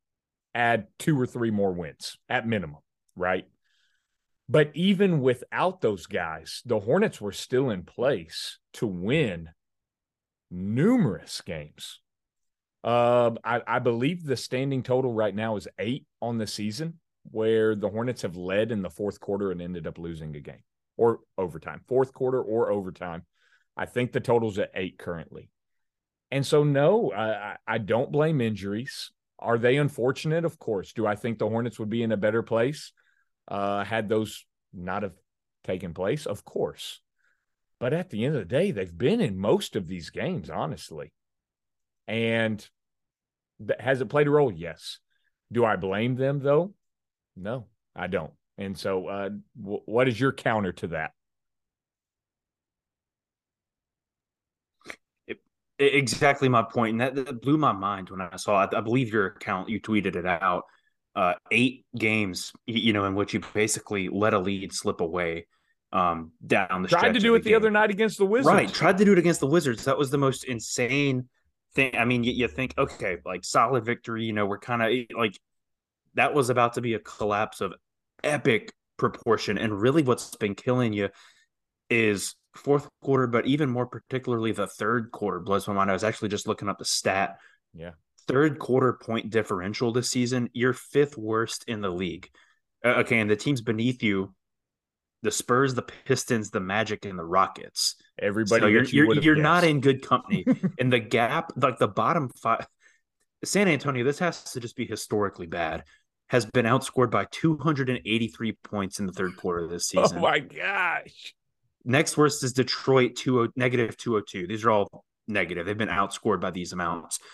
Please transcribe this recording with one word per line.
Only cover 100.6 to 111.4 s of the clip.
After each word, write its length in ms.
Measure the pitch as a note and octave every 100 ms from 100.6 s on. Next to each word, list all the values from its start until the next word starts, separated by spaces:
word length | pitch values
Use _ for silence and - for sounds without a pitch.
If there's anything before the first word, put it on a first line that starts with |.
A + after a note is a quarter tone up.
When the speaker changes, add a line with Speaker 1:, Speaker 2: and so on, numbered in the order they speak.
Speaker 1:
<laughs> 160 | F#3 -
Speaker 2:
And 140 | B2+
the 60 | B2
gap, 540 | G#2+ A#2+ A#2 D#3 - B2
like, 220 | C3+ B2
the 100 | A#2
bottom 400 | G#2 A2+ E3+ B2+ -
five, 260 | A2+ A2+ - _ _ _ _ _ _ _
San 240 | - F#3 G3
Antonio, 360 | C#3+ C#3+ B2+
this 140 | B2 C#3+
has 240 | F3 - -
to 80 | B2+
just 160 | A#2 -
be 80 |
historically 640 | G#2 G#2 - G#2+ G2 - E2+
bad, 380 | E2+ D#2+ E2 - _ _ _ -
has 160 | B2+
been 220 | G#2+ B2+ A2+
outscored 440 | B2+ - - A#2+
by 160 | G#2+ G2
two 260 | - - D3+
hundred 320 | D3+ C#3 C3
and 120 | B2
eighty-three 540 | - A2+ A2+ - A2+ G#2
points 380 | - G#2 F#2+ -
in 60 | G2
the 60 |
third 240 | F2+ F#2 F2+
quarter 280 | F#2+ E2+ E2
this 240 | F2 -
Speaker 1:
<laughs> 40 | -
Oh 60 |
Speaker 2:
season. 180 | G#3 E3+
Speaker 1:
my 200 | E3+ D3+
gosh. 920 | C3+ D3 F#3 G3 F3 D#3 - - - -